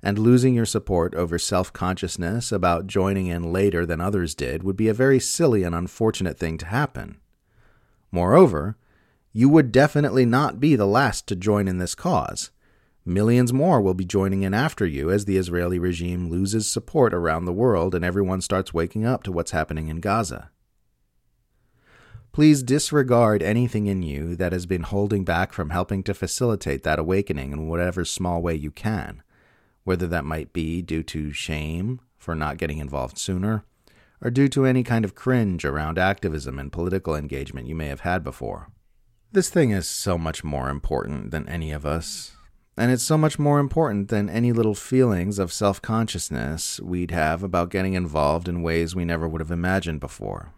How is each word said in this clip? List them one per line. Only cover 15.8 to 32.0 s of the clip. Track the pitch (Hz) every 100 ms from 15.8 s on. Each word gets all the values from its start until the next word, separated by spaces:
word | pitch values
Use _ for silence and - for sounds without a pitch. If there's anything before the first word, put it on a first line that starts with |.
| 90 85 87 90 87
loses | 85 98 110 104
support | - - 160 123
around | 90 85 80 90
the |
world | 90 127 95 87
and | 90 87
everyone | 92 95 92
starts | - 95 95
waking | 85 85 107 113
up | 131
to | -
what's | 85 82
happening | 82 78 78 78
in | 80
Gaza. | 98 107 92 64 - _ _ _ _ _ _ _ _ _ _ _ _ _ _ - - - -
Please | - 151 143
disregard | 123 143 - 147 131 120 113 104
anything | 82 110 123 107 104
in | 95
you | 85 69 80 85
that | 90
has | 90 87
been | 92
holding | 82 101 104 104
back | 92 85 95
from | - 76
helping | 85 92 98
to | 92 98
facilitate | 90 - 123 104 - 69
that | - 78
awakening | 80 95 101 73 67
in | 73 78
whatever | 85 90 90 85
small | - 90 85
way | 85 80
you | 76
can, | - 107 107 - - _ _ _ _ _ _
whether | - 92 90
that | 85 71
might | 80 -
be | 87 80 85
due | 87 80
to | 80 78 76
shame | 73 - 78 76 82 101 127